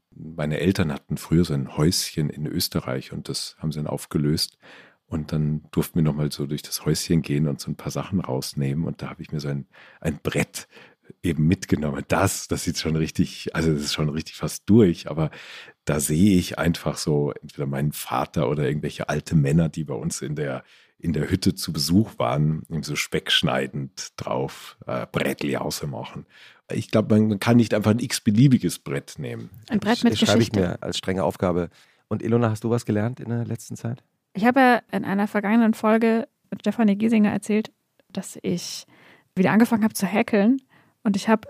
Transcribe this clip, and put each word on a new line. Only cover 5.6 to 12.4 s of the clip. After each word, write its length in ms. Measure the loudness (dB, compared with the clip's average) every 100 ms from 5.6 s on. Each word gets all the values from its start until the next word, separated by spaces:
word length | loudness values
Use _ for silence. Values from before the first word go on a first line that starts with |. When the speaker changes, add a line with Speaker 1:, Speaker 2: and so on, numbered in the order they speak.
| -2
Speaker 1:
durften 240 | -2 -2 2
wir 80 |
nochmal 280 | 0 2 -2
so 120 | -4 -6
durch 160 | -6
das 240 | -8 -4 -2
Häuschen 360 | -2 2 0
gehen 260 | 2 0 0
und 120 | -2
so 100 | -8
ein 40 | -8
paar 160 | -8
Sachen 280 | -8 -4 -4
rausnehmen. 680 | -2 -4 -4 -4 -2 -2 -4
Und 160 | -6
da 80 | -10
hab 100 | -12
ich 100 | -10
mir 80 | -8
so 80 | -6
ein, 200 | -6 -10 -18 -20 _
ein 180 | -6 -4
Brett 460 | -4 -2 -4 -8 -16 -20 -20 _ -20 -6
eben 240 | -2 2 2
mitgenommen. 560 | 2 0 -2 0 -6 -2
Das, 380 | 0 2 0